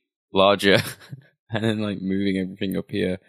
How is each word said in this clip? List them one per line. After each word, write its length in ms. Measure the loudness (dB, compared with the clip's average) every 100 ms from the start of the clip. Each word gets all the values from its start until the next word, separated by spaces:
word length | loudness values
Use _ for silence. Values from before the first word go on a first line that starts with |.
| _ _ _
larger, 480 | 2 4 4 4 4 2 -10 -18 -20
<laughs> 340 | _ _ _
and 140 | -4
then, 160 | -2 -2
like, 200 | -4 -4
moving 360 | -4 -2 -2 -2
everything 380 | -4 -6 -6 -6
up 120 | -6
here 300 | -4 -4 -4